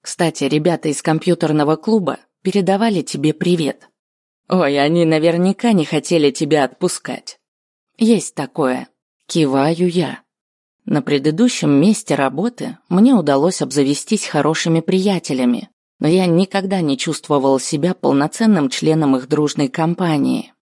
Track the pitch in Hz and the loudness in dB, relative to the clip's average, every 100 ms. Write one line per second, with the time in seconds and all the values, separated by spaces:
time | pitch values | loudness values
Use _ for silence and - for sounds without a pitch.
0 | - - 170 156 139 147 156 165 160 139 | -16 -4 -4 -2 -2 0 0 0 -4 -4
1 | - 156 185 170 160 151 147 156 185 220 | -2 -2 0 0 0 0 2 0 0 0
2 | 165 127 _ _ 190 202 180 196 233 190 | 0 -8 _ _ -4 0 0 0 0 -2
3 | 135 143 151 151 175 175 147 - _ _ | -4 -2 -2 0 0 0 -2 -6 _ _
4 | _ _ _ _ _ 185 151 143 143 170 | _ _ _ _ _ 0 2 2 2 2
5 | 165 156 160 170 180 196 240 208 151 151 | 2 2 2 2 0 0 0 2 0 -4
6 | - 170 147 135 151 151 131 - 180 - | 0 2 2 0 0 0 0 -2 -4 -4
7 | - 123 - - _ _ _ _ _ _ | -10 -14 -14 -20 _ _ _ _ _ _
8 | 226 220 - - 139 - 135 127 131 _ | 2 2 0 -10 -10 -2 -2 -2 -8 _
9 | _ _ _ 170 147 139 143 165 180 170 | _ _ _ 0 0 2 0 0 -2 0
10 | 147 - _ _ _ _ _ _ - 147 | -4 -8 _ _ _ _ _ _ -4 -2
11 | - 143 143 156 240 - 147 143 175 214 | 0 0 0 2 0 2 2 4 4 2
12 | - 139 135 135 220 - 123 - _ 180 | -2 -2 -2 -2 -6 -6 -14 -14 _ 4
13 | 233 254 95 139 160 190 139 135 139 143 | 4 4 2 2 2 0 -4 0 0 -2
14 | - 214 - 151 147 160 170 165 165 185 | -2 -4 -2 -2 0 -2 0 0 0 0
15 | 190 185 - 135 123 120 - _ _ _ | 0 -2 -4 -2 0 -2 -6 _ _ _
16 | 151 180 185 165 190 196 190 190 156 135 | 0 2 2 2 0 -2 -4 -4 -2 -2
17 | - 147 - 147 135 135 - 156 170 185 | -4 -6 -2 0 2 0 -2 -2 -2 -2
18 | - 139 151 - 226 196 139 - 151 156 | 0 0 -2 0 2 2 0 -2 0 2
19 | 147 131 127 151 151 - 139 147 165 170 | 2 0 0 -2 0 -2 -4 -2 -2 -2
20 | 180 151 131 127 - _ | -2 0 -2 -4 -8 _